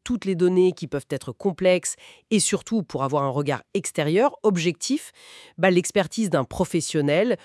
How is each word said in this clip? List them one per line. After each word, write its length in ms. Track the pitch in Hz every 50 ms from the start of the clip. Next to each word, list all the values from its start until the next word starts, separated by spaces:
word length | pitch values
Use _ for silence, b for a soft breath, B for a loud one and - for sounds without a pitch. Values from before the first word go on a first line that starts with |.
| -
toutes 220 | - 247 202 -
les 80 | 196 185
données 380 | 165 180 180 185 180 180 185
qui 160 | 180 - 165
peuvent 180 | 127 - 139 - -
être 200 | 147 131 - 131
complexes, 640 | - - - 202 165 - 185 185 180 175 - - - B B B B B B _
et 80 | 220 196
surtout 420 | - - 208 - - - 226 220
pour 220 | 165 - - 131 135
avoir 200 | 131 147 143 139
un 60 | 135
regard 320 | 127 143 147 143 135 113 - _ -
extérieur, 600 | 202 - - - 170 147 151 165 202 254 285 - -
objectif, 680 | - 214 190 175 156 180 156 - - - 269 311 - - B B B B B B B B B -
bah, 100 | 175 190
l'expertise 640 | 180 180 - - - 202 175 - - 226 220 180
d'un 140 | 165 143 123
professionnel, 920 | - - - 180 - - 165 - - - 156 143 147 156 175 220 247 196 b